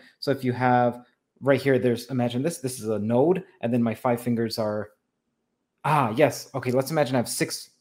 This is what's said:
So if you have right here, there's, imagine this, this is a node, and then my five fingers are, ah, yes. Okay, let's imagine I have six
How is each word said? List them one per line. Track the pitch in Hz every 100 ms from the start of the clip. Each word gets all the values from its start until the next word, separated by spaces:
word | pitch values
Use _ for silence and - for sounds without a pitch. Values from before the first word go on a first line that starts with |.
| - _
So | -
if | 131
you | 127
have | 113 127 123 123 120 - _ _ _
right | 131 131
here, | 139 127
there's, | 123 117 -
imagine | 131 123 123
this, | 151 -
this | 127 127
is | 107
a | 107
node, | 107 120 151 185 - _
and | 117
then | 123
my | 117
five | 110 127 120
fingers | 123 117 113 113
are, | 107 107 101 _ _ _ _ _ _ _ _ _
ah, | 147 151 120 113
yes. | 139 - -
Okay, | 135 131
let's | 123 135
imagine | 160 131
I | 131
have | 110
six | - 160 - - _